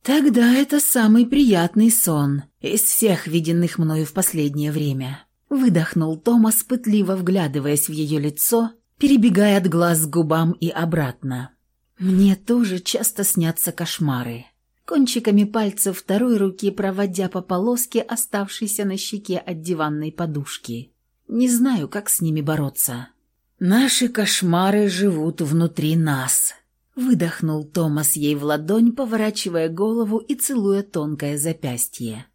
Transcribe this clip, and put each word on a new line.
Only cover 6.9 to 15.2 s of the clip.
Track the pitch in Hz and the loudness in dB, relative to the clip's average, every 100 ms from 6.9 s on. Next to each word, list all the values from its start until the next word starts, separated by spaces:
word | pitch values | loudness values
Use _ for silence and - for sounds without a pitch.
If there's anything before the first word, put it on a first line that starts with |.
| 208 190 190 | 2 2 0
вглядываясь | 175 190 151 143 139 147 - | 0 0 0 -2 -2 -2 -2
в | |
ее | 156 151 151 | -4 -2 -2
лицо, | 147 147 - 233 226 - _ _ | -2 -2 0 0 0 -6 _ _
перебегая | 285 269 226 185 208 202 | 2 4 6 4 4 4
от | 180 | 2
глаз | 165 170 165 156 | 2 2 2 0
к | |
губам | 165 160 160 165 | 0 0 2 2
и | 175 170 | 0 -4
обратно. | - 170 160 139 - 135 123 131 _ _ _ _ _ | -4 -2 -2 -2 -6 -8 -8 -10 _ _ _ _ _
«Мне | 185 185 196 190 | 0 4 4 2
тоже | - 240 220 185 | 0 0 0 -2
часто | - - - - 196 | -4 -4 -4 -2 -2
снятся | - 165 165 - | 0 -2 -2 -6
кошмары». | - 165 - 151 127 120 117 - _ _ _ - | -6 -8 -2 -2 -2 -6 -12 -16 _ _ _ -4
Кончиками | 320 254 240 | 0 2 0